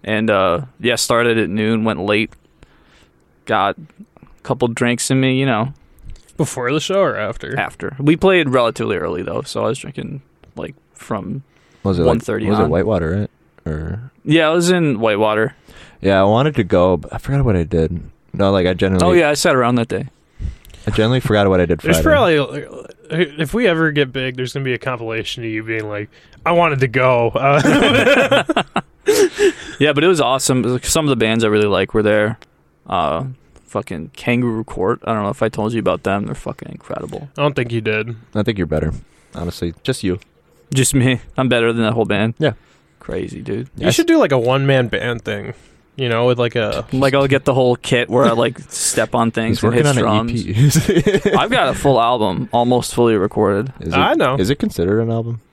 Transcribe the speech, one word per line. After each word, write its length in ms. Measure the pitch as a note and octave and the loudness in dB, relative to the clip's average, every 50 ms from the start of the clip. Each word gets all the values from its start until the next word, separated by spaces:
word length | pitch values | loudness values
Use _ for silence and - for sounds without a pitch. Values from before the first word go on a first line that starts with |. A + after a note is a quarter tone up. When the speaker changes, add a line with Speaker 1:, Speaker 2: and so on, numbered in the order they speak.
| - | -6
Speaker 1:
And, 240 | - A2 G#2+ A2 A2 | -4 -2 -2 0 2
uh, 340 | G#2 F#2+ F#2+ F2+ E2+ - C#3 B2+ _ _ | 2 2 2 2 0 -2 -4 -10 _ _
yeah, 160 | - A#2+ A#2+ | -2 -2 -2
started 420 | A2+ - - A#2+ A#2 A#2+ A#2+ A2+ A2+ | -2 0 0 0 2 2 2 2 2
at 100 | G#2+ D#2 | 0 0
noon, 360 | F#2+ A2 G#2+ A2 A2+ A2 G#2+ | -2 -2 0 0 0 0 0
went 160 | A2+ G#2 D2+ | -2 -2 -4
late, 300 | F#2 G2+ G#2 G#2+ A2 - - _ _ _ _ _ - _ _ _ _ _ _ _ _ _ _ _ _ _ _ _ _ | -2 0 0 0 0 -4 -8 _ _ _ _ _ -20 _ _ _ _ _ _ _ _ _ _ _ _ _ _ _ _
got 300 | - A2+ G2+ F#2+ G2+ - - | -4 -2 0 0 -2 -2 -6
a 480 | D#3+ - _ _ G#3 _ _ - - - - _ | -14 -20 _ _ -20 _ _ -20 -20 -20 -20 _
couple 260 | _ - C#3+ C3 B2+ A#2 | _ -6 -2 -2 -2 -2
drinks 420 | A2+ - B2 A#2+ A#2+ A#2 - - | 0 -2 -2 -2 -2 -2 -2 0
in 100 | C3 C3 | 0 2
me, 180 | C3+ C3 C3 C3 | 2 0 0 0
you 80 | C3+ | 0
know. 260 | C3+ A#2+ G#2+ A2 C3+ D3 - _ _ _ - - - - - _ _ _ | 0 0 -2 -2 -4 -6 -14 _ _ _ -20 -18 -18 -18 -18 _ _ _
Speaker 2:
Before 340 | - D#3+ - - C3 B2 B2 | -4 -4 -4 -4 -6 -4 -2
the 80 | C#3+ D#3 | -2 -4
show 200 | - - F#3+ G3 | -4 -2 0 0
or 160 | F#3+ - - | 0 0 0
after? 420 | - G#2+ G2 A2+ - - - A#2 B2 | -4 -6 -6 -6 -8 -10 -8 -4 -4
Speaker 1:
After. 380 | G2+ - - _ - F#2+ - C3 | -4 -6 -6 _ -10 -10 -8 0
We 160 | C#3 D3 E3 | 2 2 2
played 340 | D#3+ - F#3+ F#3+ F3+ D#3 C3+ | 4 4 4 4 4 2 2
relatively 460 | B2+ C3 A#2+ A2+ A2 - A2 A2 G2+ | 2 2 2 2 0 -2 -4 -2 -2
early, 260 | E2+ - E2+ - F2 | -2 -2 -4 -4 -4
though, 200 | - - - - | -6 -6 -6 -6
so 220 | - - - A2 G#2+ | -8 -6 -6 -4 -2
I 40 | A2 | -2
was 100 | A2+ - | -4 -6
drinking, 420 | - - - - - - D3 C#3 _ _ _ _ - - _ | -8 -14 -12 -12 -12 -12 -12 -14 _ _ _ _ -20 -20 _
like, 180 | - - - - _ _ _ _ | -14 -14 -14 -14 _ _ _ _
from 480 | - - - B2 G2+ - F2+ - C3+ - _ _ _ _ _ _ _ - | -20 -10 -8 -8 -8 -6 -8 -10 -10 -12 _ _ _ _ _ _ _ -2
Speaker 3:
Was 140 | G2 F#2+ F2 | -2 0 2
it, 40 | |
like, 40 | E2 | 2
Speaker 1:
one 140 | E2 D#2+ D2+ | 2 2 0
thirty 260 | - - G#2+ G#2 - | -2 -4 -4 -2 -2
Speaker 3:
was 120 | F#2 G#2 A2 | 0 0 0
it 20 | |
Speaker 1:
on. 80 | F#2 D2+ | 2 2
Speaker 3:
Whitewater, 400 | D#2 F2 F#2+ G#2+ G#2+ F2+ E2 D#2 | 0 0 0 0 0 -2 -2 -2
right? 200 | F2+ G2+ G#2 - _ _ _ _ _ - _ D#2+ | -2 -4 -4 -6 _ _ _ _ _ -12 _ -8
Or 400 | D2+ D2+ D#2+ E2 F2 A2 B2 C3 _ _ _ | -8 -6 -6 -8 -8 -10 -12 -16 _ _ _
Speaker 1:
Yeah, 240 | C#3 D3+ E3 D#3+ D#3 | 2 2 4 4 4
I 40 | |
was 180 | D#3+ F3 E3+ F3 | 2 2 2 2
in 300 | F#3 F3+ E3 D3+ B2+ G2+ | 2 2 2 0 0 0
Whitewater. 560 | A2+ A2 G#2+ G2+ G#2+ G#2+ G#2+ A2 A2 - - _ _ - - - - - - _ | 0 0 2 2 2 2 2 2 0 -2 -4 _ _ -20 -20 -20 -20 -20 -20 _
Speaker 3:
Yeah, 200 | - F#2+ G2 F#2+ | 0 2 4 4
I 40 | G2 | 4
wanted 300 | G2+ G#2+ A#2 C#3 D#3 C#3 | 4 4 4 2 2 0
to 80 | C3 G#2 | 0 0
go, 320 | E2+ G2 F2+ F2 F#2 F#2 | 2 4 4 4 4 4
but 160 | D#2+ D2 - | 0 -2 -8
I 60 | - G#2+ | -12 -10
forgot 260 | - - C3+ C#3 C3+ | -6 -2 0 0 2
what 120 | A#2+ G2+ | 2 2
I 80 | F2+ E2 | 0 0
did. 360 | D2+ F2 E2 D#2+ D#2 E2+ E2+ - - - _ _ _ | 0 0 0 0 0 -2 -6 -10 -12 -20 _ _ _
No, 180 | - F2+ G2 G2 | -4 0 0 2
like, 140 | G2 F#2+ F2 | 2 2 2
I 80 | F2+ F#2+ | 0 0
generally 300 | F2 G2+ F#2+ F#2+ F2+ - | 0 0 2 2 2 4
Speaker 1:
Oh, 60 | F3+ | 4
yeah, 180 | F3+ F3 D#3+ D3 | 4 4 4 2
I 40 | D3 | 0
sat 200 | C#3+ - F3+ D3 | 2 2 2 2
around 180 | C3 B2 A#2+ B2 | 2 2 2 2
that 120 | B2 A2+ - | 0 -2 -2
day. 200 | - G2 C#3 C3 _ _ _ _ _ _ - - - - _ - - - - | -6 -8 -8 -10 _ _ _ _ _ _ -10 -10 -10 -12 _ -20 -20 -8 -8
Speaker 3:
I 40 | A2 | -4
generally 300 | G#2 A2 G#2+ A2+ B2+ B2+ | 0 0 2 2 2 0
forgot 280 | - - G#2+ G#2 G2+ G2 | 0 0 2 2 4 4
what 120 | F#2+ F2+ | 4 2
I 60 | F2+ | 2
did 140 | D#2+ E2+ D#2 | 2 0 -2
Speaker 2:
There's 200 | - D#3 E3 - | 0 0 0 2
Speaker 3:
Friday. 380 | - D#4+ D4+ C#4+ A#3 F3+ D#3+ D3 | 4 4 4 4 4 2 2 0
Speaker 2:
probably, 500 | C#3 - C3+ D3 - - - - - - - _ _ - | 0 -2 -6 -12 -12 -12 -16 -18 -18 -18 -20 _ _ -8
if 440 | D#3 E3 F3+ D3 C#3+ D#3 D#3+ C#3+ - | -2 -2 -2 -4 -2 -6 -6 -4 -2
we 120 | A3+ B3 | 0 2
ever 260 | F#3+ E3+ D#3+ E3 D#3 | 2 2 2 0 0
get 200 | D3 D3 C#3+ B2+ | 2 0 -2 0
big, 240 | A#2+ C3+ C3 C3 B2+ | -2 -6 -6 -4 -4
there's 160 | B2+ B2+ B2 | -6 -8 -6
gonna 120 | - C#3+ C3+ | -6 -6 -4
be 100 | B2+ B2 | -4 -4
a 40 | A#2+ | -4
compilation 680 | - C3+ B2+ A#2 A#2 A2+ A2+ A2+ G#2 - - B2 A#2 | -4 -6 -6 -6 -6 -6 -6 -6 -6 -8 -10 -8 -8
of 60 | A2+ | -8
you 120 | G#2+ G#2+ | -8 -8
being 260 | A2 A2 A2+ A2 G#2+ G#2 | -6 -6 -6 -6 -6 -6
like, 220 | G#2 G#2 G#2 - _ - - _ - - - | -8 -8 -10 -10 _ -20 -20 _ -20 -6 -2
"I 60 | D#3+ | 0
wanted 280 | E3+ E3+ E3+ D#3+ D3 C3 | 2 2 2 2 2 0
to 80 | C3 C3 | -2 0
go." 400 | A2 C3 B2+ B2+ B2+ A#2+ A#2 A2+ | 2 2 2 4 4 4 2 0
Uh, 1300 | - A#2 C3 C#3 C#3+ D3 - D4 - C#4+ - A3 - - - A#3+ C#4 C4 C#4 C4 C4+ C4+ B3 - D#4 A3 - - | 0 0 2 2 2 4 4 4 4 4 4 4 2 4 4 4 4 4 2 2 2 0 0 0 -2 -2 -4 -4
<laughs> 40 | _ - - _ _ _ _ - G#4+ G#4+ G4+ E4+ - - G#4 F#4+ - - - - - - | _ -6 -6 _ _ _ _ 0 2 4 2 2 2 2 2 2 2 0 -14 -16 -2 0
Speaker 1:
Yeah, 140 | C#3 D3+ | 2 2
but 120 | C#3+ C#3+ D#3 | 4 4 4
it 40 | F3+ | 4
was 120 | F#3 D#3 | 4 4
awesome. 420 | C#3 A#2+ C3 C3 - - C3+ B2+ | 2 2 0 0 0 0 0 0
Like, 240 | A2 A#2+ B2+ B2+ - | 0 0 -2 -4 -4
some 180 | - - E3 D#3 | -2 -2 0 2
of 40 | D3 | 2
the 60 | C3+ | 2
bands 260 | A2+ A#2 A2 A2 A2+ | 2 2 2 2 2
I 60 | A2+ G#2+ | 2 2
really 180 | G#2+ G#2+ G#2+ | 4 2 2
like 260 | G#2 G2 F2+ F#2+ - | 2 2 0 0 0
were 100 | - A2 G#2 | 0 0 2
there. 340 | G#2 G#2+ G#2+ G#2+ G#2+ A#2 - - _ _ _ _ _ _ _ _ | 4 2 2 2 0 -2 -6 -14 _ _ _ _ _ _ _ _
Uh, 380 | - F#2 F2+ D#2+ C#2+ D2+ E2 B2+ C3 B2+ _ _ _ _ - _ | -4 -2 -2 0 0 -2 -4 -4 -8 -12 _ _ _ _ -20 _
fucking 460 | _ - G#2 - - F#2+ D2+ E2 - _ | _ -8 -8 -8 -8 -10 -12 -12 -14 _
Kangaroo 480 | - - - A#2+ A#2+ B2+ A#2+ A2 A2 A2 | -8 -4 -2 -2 0 0 -2 -4 -6 -8
Court. 360 | - - - - G2 - - - | -8 -6 -4 -2 -2 -2 -4 -4
I 80 | - | -4
don't 120 | A#2 G#2+ G#2 | -4 -2 -2
know 60 | G2+ | -4
if 120 | - - | -4 -2
I 60 | - A2 | -4 -4
told 240 | - - G#2 A2 | -2 -4 -4 -4
you 80 | A#2+ A2+ | -4 -2
about 240 | G2 F2+ E2+ D2+ - | -2 -2 -2 -2 -2
them. 220 | G2 G2 G2+ G#2+ | -4 -2 -2 -4
They're 80 | A2 - | -6 -10
fucking 320 | - - - - - - - | -10 -10 -12 -12 -12 -16 -18
incredible. 580 | - - - - - - - - - - D3+ C#3 _ | -18 -18 -14 -12 -10 -10 -10 -10 -12 -14 -14 -14 _
Speaker 2:
I 60 | - | -4
don't 120 | C#3+ D3 C#3+ | -4 -2 -2
think 160 | C#3 B2 A#2+ | -2 -4 -4
you 80 | A#2 A#2 | -4 -4
did. 340 | G#2+ A2 G#2+ A2 A2 A#2+ A#2 A2 - _ _ | -2 -2 -4 -4 -4 -6 -10 -14 -16 _ _
Speaker 3:
I 80 | G#2+ G#2 | -2 -2
think 140 | A#2+ A2 G2 | -2 -2 -2
you're 80 | E2+ D#2+ | -2 -2
better, 240 | D#2 D#2 D#2 D#2 - - - _ _ _ _ _ - | -2 -2 -2 -2 -6 -8 -14 _ _ _ _ _ -12
honestly. 400 | - E2+ F2 - - F2 E2+ D#2+ _ | -10 -10 -8 -8 -6 -8 -8 -8 _
Just 220 | _ - C3 - - | _ -6 -6 -2 -2
you. 160 | F#2+ F2+ G#2 - _ _ _ _ _ _ _ _ _ | -4 -4 -4 -8 _ _ _ _ _ _ _ _ _
Speaker 1:
Just 220 | C3+ C3 B2+ - - | 0 0 0 2 2
me. 260 | C3+ A#2+ C3 B2+ A2+ - - - | 2 2 2 0 -2 -6 -10 -6
I'm 120 | - C3 B2 | -4 -2 0
better 240 | B2 A#2 A#2 A#2 | 2 2 2 2
than 100 | A#2 A#2 | 2 2
that 120 | A2+ G#2+ A#2 | 0 0 0
whole 100 | A#2 A2 | 0 0
band. 300 | E2+ G2+ G2+ G#2+ A2 A#2 _ | 0 0 0 0 -2 -2 _
Speaker 3:
Yeah. 140 | D#3 C#3 A2+ - _ _ _ _ _ _ _ _ | -2 -2 -2 -4 _ _ _ _ _ _ _ _
Speaker 1:
Crazy, 420 | - - - F#2 - - - - | -12 -10 -8 -8 -8 -8 -10 -12
dude. 240 | - - G#2 A2 B2+ C3+ - | -10 -8 -8 -8 -8 -10 -10
Speaker 2:
You 100 | - - | -2 0
Speaker 3:
Yes. 80 | - - | 0 2
Speaker 2:
should 120 | - E4 | 2 2
do, 120 | E4+ E4 D#4+ | 4 4 4
like, 120 | A#3+ E3 | 4 4
a 80 | C#3 B2+ | 2 2
one-man 480 | A2+ B2 C3 C#3 C3+ C#3 C#3 C3 B2 | 2 2 0 2 2 2 2 2 2
band 360 | A2 G2 F#2 - B2 A#2+ A2+ | 0 -2 -4 -4 -4 -6 -6
thing, 320 | - - G#2+ G2+ G#2 G#2+ A2 - - - _ _ _ _ _ | -6 -6 -8 -6 -8 -12 -14 -16 -20 -20 _ _ _ _ _
you 120 | - C3 A#2+ | -6 -4 -2
know, 180 | A#2 A2+ A#2+ | 0 2 2
with, 120 | B2 B2 A#2 | 2 2 2
like, 160 | A#2+ A#2+ - | 0 -2 0
a 320 | B2 A2 G#2 - - - - | -2 -2 -2 -4 -6 -6 -4
Speaker 1:
Like, 220 | - C3 C#3 C3+ C3 | -2 0 2 2 2
I'll 120 | C#3 C#3 | 2 2
get 180 | C#3 C#3 C3+ - | 2 2 2 2
the 100 | D3 C3 | 2 2
whole 200 | C3 B2+ B2 B2 | 4 4 2 2
kit 340 | - - - C3 A#2+ A#2+ - | 0 0 0 0 0 0 2
where 160 | G#2 B2 - | 2 2 2
I, 60 | A#2+ | 4
like, 280 | A2+ A2+ A#2+ - B2 - - - | 2 2 0 -2 -2 -8 -16 -14
step 460 | - - - - - - A2 - - | -10 -6 -4 -2 0 -2 -2 0 0
on 160 | A#2 A#2 A#2 | 0 0 0
things 260 | - A#2 A2 A2+ G#2+ - | 0 -2 -2 -2 -2 0
Speaker 3:
He's 60 | - | 0
Speaker 1:
and 100 | G#2+ A#2 | 2 2
hit 100 | A#2+ D3 | 4 2
Speaker 3:
working 200 | D3 C3+ A#2+ G#2+ | 4 2 2 2
on 220 | A2+ G#2+ G#2+ A2+ A#2 | 2 2 0 0 -2
Speaker 1:
drums. 160 | A#2+ A#2 F#2 | -4 -4 -4
Speaker 3:
an 60 | F2 F#2 G#2+ C#3 D3 - - - - G3 | -2 2 4 4 4 4 2 0 2 2
E 260 | E3 - G#3 F#3+ G3+ | 2 2 2 0 2
P. 120 | - G3+ | 0 2
<laughs> 40 | - | 2
Speaker 1:
I've 140 | C#3 C#3+ A3 | 2 2 2
got 180 | B3 B3 F3+ - | 0 0 0 0
a 40 | C3+ | -2
full 260 | - - C#3+ C3 A#2 | 0 2 2 4 4
album, 480 | A#2 A#2 B2 A#2+ G#2+ F#2+ F#2 - B2+ - | 4 2 2 2 0 -2 -2 -4 -6 -2
almost 420 | - A#2+ A#2+ B2 B2 A#2+ - - - | 0 0 2 4 2 2 0 -2 0
fully 220 | - B2 A#2 A2 | 2 4 4 4
recorded. 560 | G2+ F2+ A2 - - G#2+ G2 G2+ G2 A#2+ C3+ - - | 2 0 0 0 0 2 2 2 0 -2 -6 -10 -10
Speaker 3:
Is 120 | - E2+ | -8 -4
it, 40 | E2 C3+ | 0 0
Speaker 2:
I 160 | D3+ G#3 D4 | 2 2 2
know. 220 | E4 E3 B2+ C3 | 2 2 0 2
Speaker 3:
is 120 | C#3 F#3 - | 0 0 0
it 100 | C#3+ - | 0 -2
considered 400 | - G#3 - - E2+ F#2 G#2 A2 | -2 -4 -2 -2 0 0 2 0
an 100 | A#2 A2+ | 0 0
album? 300 | A2+ A2+ A2+ A#2 A#2 A2 _ _ | -2 -4 -4 -6 -8 -10 _ _